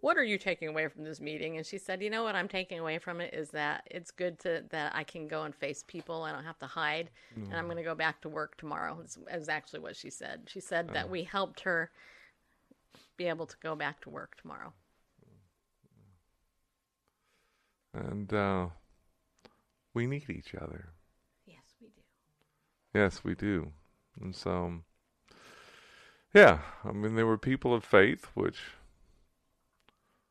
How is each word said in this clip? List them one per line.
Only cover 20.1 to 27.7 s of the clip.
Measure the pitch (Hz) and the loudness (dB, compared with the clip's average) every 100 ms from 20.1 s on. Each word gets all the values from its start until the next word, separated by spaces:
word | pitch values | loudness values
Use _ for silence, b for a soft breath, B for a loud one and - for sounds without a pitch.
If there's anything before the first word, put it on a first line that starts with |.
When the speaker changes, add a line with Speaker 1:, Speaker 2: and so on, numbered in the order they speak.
| 143 - | -2 -6
Speaker 2:
each | 85 - - | -10 -8 -10
other. | - 85 85 - _ _ _ _ - | -10 -12 -14 -20 _ _ _ _ -20
Speaker 1:
Yes, | 160 - _ | -20 -20 _
we | 226 | -20
do. | _ _ _ _ _ _ _ _ _ _ | _ _ _ _ _ _ _ _ _ _
Speaker 2:
Yes, | 107 98 - | 4 4 2
we | 95 90 | -6 -2
do. | 104 92 78 76 - _ _ - | 0 0 -2 -10 -20 _ _ -12
And | 95 92 | -10 -6
so, | 92 90 87 85 - _ _ _ _ b b b b b b b b b b | -2 -2 -2 -6 -12 _ _ _ _ b b b b b b b b b b
yeah, | 202 165 78 B B | 12 12 12 B B
I | 104 | -8
mean, | 104 107 113 | -2 0 2
they | |
were | 113 110 | 4 4
people | 127 131 123 | 2 0 2